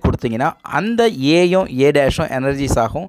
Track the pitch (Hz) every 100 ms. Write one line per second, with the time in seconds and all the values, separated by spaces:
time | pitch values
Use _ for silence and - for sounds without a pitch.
0 | - - 123 113 147 - - 139 208 233
1 | 233 131 139 165 180 185 190 127 135 143
2 | 135 147 160 131 135 139 135 127 113 151